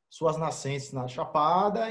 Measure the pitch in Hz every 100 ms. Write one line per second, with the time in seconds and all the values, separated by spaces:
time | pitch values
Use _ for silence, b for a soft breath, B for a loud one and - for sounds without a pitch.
0 | _ - 160 156 160 - 135 139 131 131
1 | 123 - 156 151 151 180 208 208 220